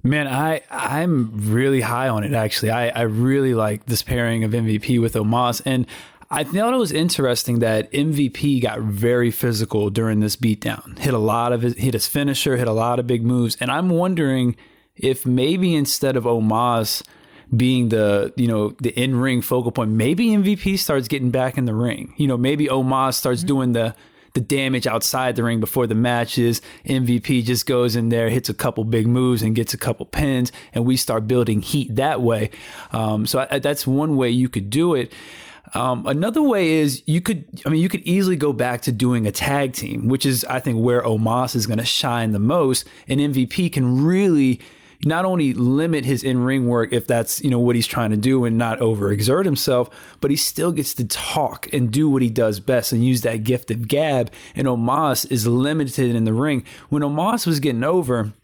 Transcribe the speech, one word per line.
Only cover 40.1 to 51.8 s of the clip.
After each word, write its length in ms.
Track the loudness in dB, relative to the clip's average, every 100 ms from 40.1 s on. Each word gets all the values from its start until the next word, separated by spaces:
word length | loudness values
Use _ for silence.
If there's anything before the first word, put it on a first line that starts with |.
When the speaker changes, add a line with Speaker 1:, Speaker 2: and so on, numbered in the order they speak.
| 0
Speaker 1:
is, 200 | 0 -2
I 160 | -2 -4
think, 180 | -2 0
where 220 | 2 2
Omos 540 | 2 0 2 0 0 -2
is 100 | -2
gonna 180 | -2
shine 460 | -2 -2 -2 0 0
the 80 | 0
most, 480 | 2 2 2 0 -4 -20 -4
and 120 | 0
M 120 | 0
V 140 | 0 0
P 220 | 0 -2
can 360 | 0 2 2
really 560 | 2 4 4 4 4 2 -6 -20 -20 _ -2
not 180 | 0
only 300 | 0 2 0
limit 500 | 2 2 2 2 0
his 180 | 0 -2
in-ring 440 | 0 0 0 0 2
work 260 | 0 0
if 140 | -2 0
that's, 360 | 0 0 -2
you 60 | 0
know, 100 | 2
what 160 | 2
he's 120 | 2 0
trying 240 | -2 0
to 80 | 0
do 260 | 2 2
and 140 | 2 0
not 200 | 0 0
overexert 680 | 0 0 0 0 2 2 2
himself, 420 | 0 0 0 0 -8 -20 -6
but 100 | -2
he 60 | 0
still 360 | -2 -2 -2
gets 200 | -2 -4
to 140 | -4 -6
talk 600 | -4 -4 -2 -4 -6 -6
and 180 | -2